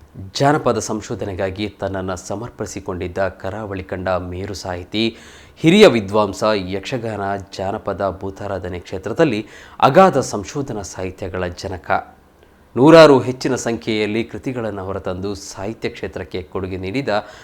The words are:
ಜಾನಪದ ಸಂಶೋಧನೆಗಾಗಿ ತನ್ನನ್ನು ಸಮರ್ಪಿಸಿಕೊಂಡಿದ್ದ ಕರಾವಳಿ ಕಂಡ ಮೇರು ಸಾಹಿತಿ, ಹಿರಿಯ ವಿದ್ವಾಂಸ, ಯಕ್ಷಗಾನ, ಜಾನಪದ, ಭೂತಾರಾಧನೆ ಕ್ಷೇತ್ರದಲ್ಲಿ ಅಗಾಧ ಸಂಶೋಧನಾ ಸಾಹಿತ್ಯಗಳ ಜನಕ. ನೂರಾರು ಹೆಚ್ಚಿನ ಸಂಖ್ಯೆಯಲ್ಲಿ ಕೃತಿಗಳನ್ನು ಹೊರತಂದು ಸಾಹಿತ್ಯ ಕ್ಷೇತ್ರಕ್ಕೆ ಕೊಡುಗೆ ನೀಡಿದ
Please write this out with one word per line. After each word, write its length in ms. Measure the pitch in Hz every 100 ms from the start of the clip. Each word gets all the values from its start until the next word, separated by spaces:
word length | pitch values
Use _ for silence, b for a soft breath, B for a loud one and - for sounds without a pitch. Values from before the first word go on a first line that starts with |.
| - - 95
ಜಾನಪದ 440 | - 139 151 127 110
ಸಂಶೋಧನೆಗಾಗಿ 920 | - 107 - 117 101 92 95 92 104
ತನ್ನನ್ನು 480 | - 98 95 92 90
ಸಮರ್ಪಿಸಿಕೊಂಡಿದ್ದ 1120 | - 101 117 - 104 101 - 90 92 90 95
ಕರಾವಳಿ 560 | - 95 104 107 95
ಕಂಡ 240 | 90 92 92
ಮೇರು 460 | 90 87 90 98
ಸಾಹಿತಿ, 640 | 95 95 87 92 107 113 - B B B -
ಹಿರಿಯ 300 | 156 202 190
ವಿದ್ವಾಂಸ, 580 | 117 98 107 104 98 110
ಯಕ್ಷಗಾನ, 800 | 107 92 95 98 131 113 101 98 98 95 -
ಜಾನಪದ, 600 | 95 104 - 95 98 92
ಭೂತಾರಾಧನೆ 600 | 98 95 101 95 90 90
ಕ್ಷೇತ್ರದಲ್ಲಿ 680 | - 92 104 110 160 107 110 B B B
ಅಗಾಧ 380 | 117 143 190 135
ಸಂಶೋಧನಾ 640 | 123 107 95 147 127 107
ಸಾಹಿತ್ಯಗಳ 640 | 95 - 92 - 95 92 90
ಜನಕ. 680 | 85 117 90 - 95 - - _ _ b b b 117
ನೂರಾರು 440 | 147 165 151 135
ಹೆಚ್ಚಿನ 340 | 113 127 117
ಸಂಖ್ಯೆಯಲ್ಲಿ 680 | 120 120 113 117 110 104 110
ಕೃತಿಗಳನ್ನು 600 | 113 104 139 127 110 101
ಹೊರತಂದು 500 | 92 98 95 92 98
ಸಾಹಿತ್ಯ 540 | 98 - - 98 117 117
ಕ್ಷೇತ್ರಕ್ಕೆ 540 | - 98 98 92 92
ಕೊಡುಗೆ 340 | 90 98 92 92
ನೀಡಿದ 320 | 95 117 131 104 - B